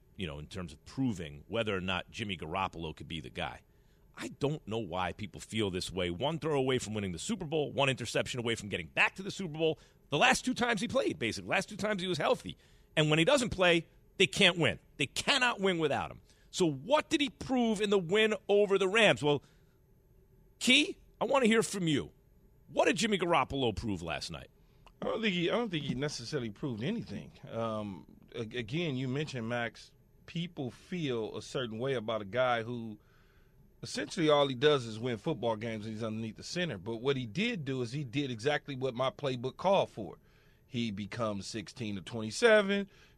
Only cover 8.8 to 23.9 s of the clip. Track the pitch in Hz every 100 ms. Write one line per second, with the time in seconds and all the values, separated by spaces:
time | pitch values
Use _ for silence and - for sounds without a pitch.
8.8 | 80 - 214 - 196 - 185 151 160 156
9.8 | - _ _ 147 240 254 254 247 240 220
10.8 | 214 254 339 - 113 101 92 175 - 214
11.8 | 208 208 185 156 226 247 - - _ -
12.8 | _ - 156 156 165 294 240 - 180 170
13.8 | - - - - 190 - 190 170 131 80
14.8 | - - 139 - - 277 247 208 190 170
15.8 | 151 120 73 60 _ _ _ - 175 135
16.8 | 165 302 - 311 277 - - 254 233 202
17.8 | 208 202 160 208 220 214 - 208 202 196
18.8 | 190 220 202 127 147 143 - - - _
19.8 | _ _ _ - _ - - _ - 269
20.8 | 311 - - _ 190 269 226 226 185 196
21.8 | 170 135 73 _ _ _ - _ - 143
22.8 | 330 226 220 196 170 160 127 139 123 101
23.8 | 113